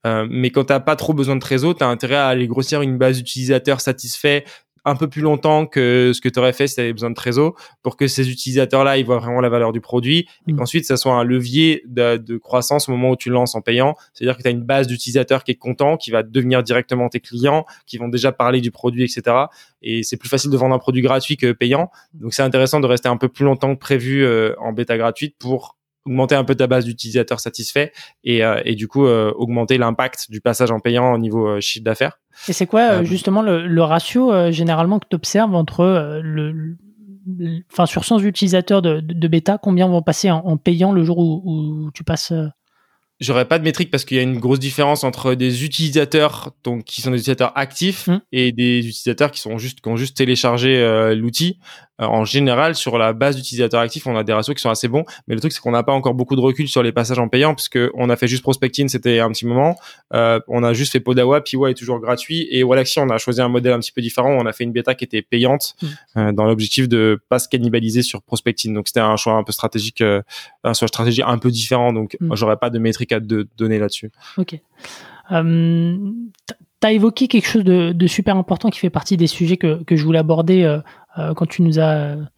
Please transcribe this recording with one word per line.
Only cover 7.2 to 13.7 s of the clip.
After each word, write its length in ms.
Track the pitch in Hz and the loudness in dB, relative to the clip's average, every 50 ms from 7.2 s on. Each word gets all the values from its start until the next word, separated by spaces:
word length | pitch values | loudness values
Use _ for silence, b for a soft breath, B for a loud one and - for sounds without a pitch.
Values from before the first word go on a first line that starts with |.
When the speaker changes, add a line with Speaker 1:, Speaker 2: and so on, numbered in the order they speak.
| - 123 117 131 151 165 175 B B B B B | -6 -2 0 2 2 0 -2 B B B B B
Speaker 1:
pour 140 | _ 127 - _ | _ -8 -2 _
que 80 | 139 | -2
ces 240 | 131 135 135 131 127 | 0 0 0 -2 -2
utilisateurs-là, 680 | 127 - - 131 127 135 131 123 135 135 139 139 135 | -2 -6 -8 -2 0 0 0 2 2 2 2 4 2
ils 80 | 135 127 | 0 2
voient 140 | 113 123 117 | 0 0 -2
vraiment 240 | 110 120 120 127 | 0 -2 -2 0
la 80 | 127 120 | 0 2
valeur 220 | 117 120 117 113 | 2 2 0 0
du 100 | 113 117 | -2 -4
produit 440 | - - 120 123 117 131 151 170 175 b b b b | -6 -2 -2 -2 0 2 0 0 -2 b b b b
et 60 | 165 | -4
Speaker 2:
Mm. 40 | 156 | -2
Speaker 1:
qu'ensuite, 300 | 143 123 120 - 170 160 | -2 -2 -2 -2 -2 0
ça 100 | - 135 | 0 -2
soit 160 | 123 - 135 | 0 2 2
un 120 | 127 120 120 | 2 2 2
levier 580 | 120 127 131 123 120 123 151 160 160 156 - - | 2 0 0 0 0 2 4 4 4 2 0 -4
de, 300 | 120 123 123 120 120 120 | -6 -2 0 2 2 2
de 200 | 117 113 110 117 113 | 0 -4 -8 -10 -10
croissance 500 | _ - 127 127 120 - 147 147 - - | _ -2 0 0 0 2 0 -2 0 -2
au 40 | |
moment 180 | 127 123 127 127 | -2 0 2 0
où 60 | 127 | 0
tu 120 | 127 - 123 | 0 -2 -2
lances 260 | 123 123 123 120 - | 0 0 0 0 -4
en 60 | 110 | -6
payant. 360 | - - | -2 0